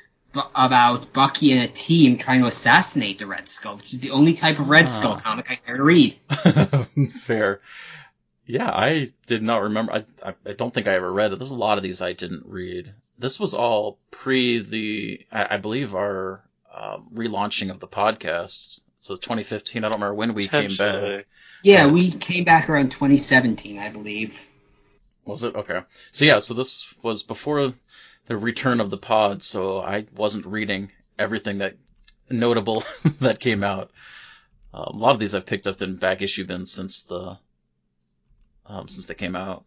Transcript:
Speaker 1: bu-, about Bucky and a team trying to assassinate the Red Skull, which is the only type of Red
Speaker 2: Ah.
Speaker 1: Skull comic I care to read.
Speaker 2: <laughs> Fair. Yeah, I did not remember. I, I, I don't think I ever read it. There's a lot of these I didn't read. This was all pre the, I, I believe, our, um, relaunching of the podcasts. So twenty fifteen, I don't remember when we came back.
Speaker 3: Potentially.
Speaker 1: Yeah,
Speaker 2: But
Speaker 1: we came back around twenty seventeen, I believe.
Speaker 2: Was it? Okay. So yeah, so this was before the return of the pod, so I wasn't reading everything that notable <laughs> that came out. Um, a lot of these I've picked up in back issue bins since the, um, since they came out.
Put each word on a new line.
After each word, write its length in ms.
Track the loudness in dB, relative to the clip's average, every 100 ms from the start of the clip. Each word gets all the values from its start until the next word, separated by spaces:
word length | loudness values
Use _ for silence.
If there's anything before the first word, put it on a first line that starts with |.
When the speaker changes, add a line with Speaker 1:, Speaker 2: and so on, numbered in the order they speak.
| _ _ _
Speaker 1:
bu-, 80 | -8 -4
about 580 | 2 4 6 6 4 -4
Bucky 380 | 2 2 4 4
and 100 | 4 2
a 40 |
team 440 | -4 2 6 6 6
trying 260 | 2 4
to 40 | 2
assassinate 720 | 2 4 4 4 -2 -4 -6
the 80 | -10
Red 220 | -12 -12
Skull, 280 | -12 -12 -14
which 160 | -12
is 60 | -10
the 140 | -2
only 220 | 4 6
type 260 | 6 2 2
of 80 | 6
Red 160 | 6 6
Speaker 2:
Ah. 40 |
Speaker 1:
Skull 260 | 4 -2 -2
comic 320 | -4 -6 -6
I 60 | -10
care 200 | -8 0
to 40 |
read. 340 | 4 6 6 4 -8
Speaker 2:
<laughs> 800 | 0 2 4 4 2 0 -2 -2 -2
Fair. 380 | -4 0 0 -2 -8 -20 -18 -20 -20 _ _ _ -6
Yeah, 240 | -4 -2
I 380 | 0 2 0 -2 _ -4
did 160 | -2
not 200 | 0 0
remember. 300 | 0 -2 -2
I, 120 | -4 -6 -16
I, 100 | -14 -14 -12
I 60 |
don't 200 | -6 -4
think 140 | -2 0
I 80 |
ever 180 | 0 0
read 200 | 0 -2
it. 80 | -2
There's 100 | -8
a 60 | -4
lot 200 | 0 0
of 60 |
these 180 | -2 -6
I 100 | -6
didn't 340 | -6 -10 -12 -12
read. 480 | -12 -10 -12 -14 -20 _ -8
This 220 | -8 -4
was 120 | -6
all 460 | -2 0 0 -2 -8 _
pre 480 | -10 0 2 2 0
the, 680 | -2 -6 -6 -6 -8 -12 _
I, 220 | -6 -4
I 20 | -4
believe, 380 | -4 -6 -4 -4
our, 480 | -4 -4 -8 -10 _ _ _ -16
um, 300 | -12 -12 -12
relaunching 560 | -8 -6 -4 -4 -4 -6
of 80 | -8
the 80 | -10
podcasts. 960 | -2 0 0 -4 -4 -6 -12 -14 -18 _ _
So 180 | -14
twenty 300 | -12 -6 -6
fifteen, 400 | -6 -8 -8 -4
I 40 | -4
don't 100 | -2
remember 160 | -4 -2
when 180 | -4
we 80 | -2 0
came 140 | 0
back. 80 | 0 0
Speaker 3:
Potentially. 480 | 0 0 -4 -6 -10 _ -20 0
Speaker 1:
Yeah, 220 | 8 8
Speaker 2:
But 80 | 10
Speaker 1:
we 180 | 6 4
came 320 | 0 -6 -2
back 260 | 4 4 6
around 220 | 2 0
twenty 260 | 0 4 4
seventeen, 640 | 6 2 2 -2 -6 -12
I 120 | -12
believe. 540 | -12 -10 -8 -8 -12 -20 _ _ _ _ _ _ _
Speaker 2:
Was 200 | -14 -8
it? 100 | -8
Okay. 280 | -8 -6 -8 -8 -20 -12
So 140 | 2
yeah, 160 | 4 4
so 120 | 2
this 380 | -6 -6 -6 -12 -8
was 220 | -6 -6
before 500 | -8 -10 -4 -2 -2 -4 _ -20 -20 _ -8
the 100 | -6
return 440 | -4 -2 0 0
of 100 | -2
the 80 | -4
pod, 460 | 0 2 2 0
so 340 | -8 -6 -4 -4
I 260 | -4 -6 -6 -4
wasn't 300 | -4 -4 -8
reading 440 | -6 -4 -6 -8 _ _ -6
everything 420 | -4 -4 -4 -4
that 180 | -6 -8 _ _ _ _ -6
notable 540 | 0 2 2 0 -2 -4 0
<laughs> 180 | 0 2
that 180 | 0 0
came 240 | 0 0
out. 300 | 0 -4 -8 _ -20 -20 -20 -20 _ _ -20
Um, 80 | -12 -12
a 80 | -2
lot 180 | 2
of 60 | 2
these 160 | 0 -4
I've 100 | -4
picked 220 | -6 -6
up 120 | -6
in 140 | -8
back 280 | -4 -2 -2
issue 220 | -4 -6
bins 280 | -8 -8 -6
since 320 | -8 -8 -10
the, 340 | -10 -10 -10 -16 _ _ _ _ _ _ _ _ _ _ _ _ -18
um, 220 | -16 -14
since 180 | -14 -14
they 80 |
came 220 | -10 -8 -8
out. 280 | -8 -12